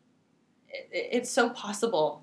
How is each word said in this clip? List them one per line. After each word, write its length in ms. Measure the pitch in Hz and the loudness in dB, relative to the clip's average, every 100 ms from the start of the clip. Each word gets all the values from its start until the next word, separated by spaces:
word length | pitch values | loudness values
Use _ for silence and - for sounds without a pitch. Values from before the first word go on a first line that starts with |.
| _ _ _ _ _ _ - | _ _ _ _ _ _ -16
it, 180 | - - | -14 -8
it's 380 | 180 - 240 - | -6 -2 -2 0
so 200 | - 233 | 2 2
possible 720 | - 208 202 233 160 151 - | 0 -8 -2 0 2 0 -2